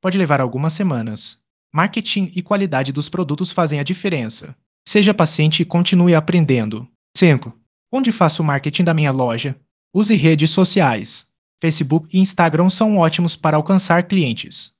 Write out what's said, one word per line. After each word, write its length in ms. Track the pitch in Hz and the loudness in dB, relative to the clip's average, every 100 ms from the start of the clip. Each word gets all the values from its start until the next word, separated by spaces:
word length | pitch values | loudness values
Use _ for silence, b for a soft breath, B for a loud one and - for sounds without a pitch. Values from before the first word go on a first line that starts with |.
Pode 160 | 185 190 | -2 -2
levar 220 | 165 143 | 0 0
algumas 340 | 127 127 156 | 0 -2 -4
semanas. 680 | 156 190 127 113 107 - - _ _ _ 151 | -2 -4 -2 -6 -8 -12 -14 _ _ _ -2
Marketing 560 | 196 226 - 202 185 180 | -2 -2 -4 -4 -4 -6
e 60 | |
qualidade 480 | 180 202 196 135 135 | -2 -2 0 -2 -2
dos 180 | 139 143 | -4 -6
produtos 420 | 175 160 147 185 | -6 -4 -4 -4
fazem 280 | - 165 147 | -2 -2 -2
a 40 | |
diferença. 720 | 143 - 151 147 110 - 76 - _ _ - | -4 -4 -4 -4 -6 -10 -14 -20 _ _ -2
Seja 240 | 214 202 | 2 2
paciente 520 | 196 160 - 156 - | 2 0 2 2 2
e 20 | 170 | 0
continue 480 | 170 180 180 175 | 0 2 4 4
aprendendo. 720 | 160 156 175 151 127 107 110 123 _ _ - | 4 2 0 2 2 0 -6 -12 _ _ 2
Cinco, 340 | 175 135 117 - _ _ _ | 4 4 -2 -18 _ _ _
onde 200 | 254 254 | -2 -2
faço 320 | 220 165 - | 2 0 0
o 20 | 156 | -2
marketing 380 | 139 151 147 | -2 -4 -2
da 100 | 170 | 0
minha 180 | 160 147 | 2 0
loja? 440 | 135 123 117 143 131 _ _ _ | 0 -2 -2 -6 -10 _ _ _
Use 220 | 185 208 | -2 2
redes 380 | 214 156 156 156 | 2 4 4 2
sociais. 760 | - 185 202 147 110 107 - - _ _ _ | 2 2 2 0 0 -6 -8 -10 _ _ _
Facebook 560 | 165 151 135 160 160 185 | -4 -2 0 -2 0 0
e 40 | |
Instagram 500 | 190 - 170 156 180 | 0 2 0 2 0
são 280 | - 220 208 | 2 0 2
ótimos 380 | 165 156 175 - | 2 2 -4 -2
para 220 | 160 151 | -2 0
alcançar 460 | 151 190 - 175 | 2 0 2 0
clientes. 680 | 180 196 139 113 - - - | 2 0 0 -4 -8 -12 -12